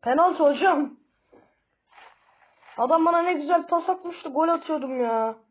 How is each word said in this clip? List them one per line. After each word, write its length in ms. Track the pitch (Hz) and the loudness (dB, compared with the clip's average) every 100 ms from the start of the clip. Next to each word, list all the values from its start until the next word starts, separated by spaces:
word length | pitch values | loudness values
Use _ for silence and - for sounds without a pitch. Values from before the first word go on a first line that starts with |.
Penaltı 420 | - 269 349 - | -2 2 2 4
hocam. 540 | 294 285 370 311 285 - _ _ _ _ _ _ _ _ _ - - _ _ _ _ _ - - | 0 2 2 2 -2 -8 _ _ _ _ _ _ _ _ _ -20 -20 _ _ _ _ _ -20 -4
Adam 280 | 254 330 320 | 2 4 4
bana 160 | 339 | 2
ne 120 | 349 | 0
güzel 340 | 339 294 339 330 | -2 0 0 0
pas 220 | 339 330 | -2 -2
atmıştı. 400 | 370 349 339 330 | -6 -6 -12 -8
Gol 180 | 269 330 | -2 0
atıyordum 560 | 330 330 311 262 254 | 0 -2 -6 -4 -4
ya. 320 | 240 226 220 226 _ | -2 0 -2 -6 _